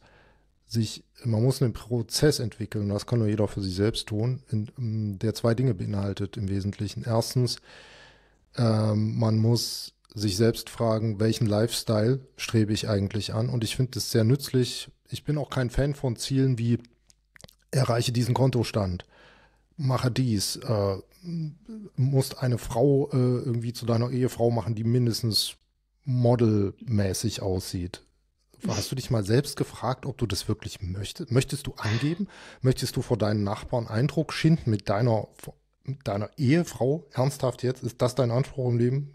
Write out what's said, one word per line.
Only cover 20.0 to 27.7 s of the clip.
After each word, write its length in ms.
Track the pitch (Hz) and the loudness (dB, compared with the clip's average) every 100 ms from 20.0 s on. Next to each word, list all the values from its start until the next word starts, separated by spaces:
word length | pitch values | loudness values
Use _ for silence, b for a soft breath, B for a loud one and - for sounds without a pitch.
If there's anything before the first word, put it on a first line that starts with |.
| 131 | 0
dies, 460 | 110 131 104 - - | 2 2 2 0 -4
äh, 400 | - 107 98 95 - _ 180 165 156 - - 220 202 | -2 0 0 -2 -8 _ -8 -6 -6 -10 -16 -16 -8
musst 480 | - 131 135 127 - | 0 2 2 0 -2
eine 140 | 127 120 | -2 -2
Frau, 520 | - 117 143 139 - | -2 2 4 4 2
äh, 20 | |
irgendwie 560 | 131 123 123 131 120 117 | 2 2 2 0 -2 -4
zu 140 | - | -4
deiner 240 | 117 113 120 | 0 0 0
Ehefrau 420 | 127 127 - 117 | 0 -2 2 2
machen, 240 | 117 107 | 2 -2
die 80 | 110 | -2
mindestens 720 | 113 123 120 104 117 98 - - _ _ _ _ | 2 2 2 0 0 0 -2 -8 _ _ _ _
modelmäßig 1400 | - 123 117 120 113 107 98 - - 104 98 90 107 - | -2 2 4 6 6 4 2 -2 -2 2 2 0 -4 -2
aussieht. 600 | 98 92 - | -2 -2 -2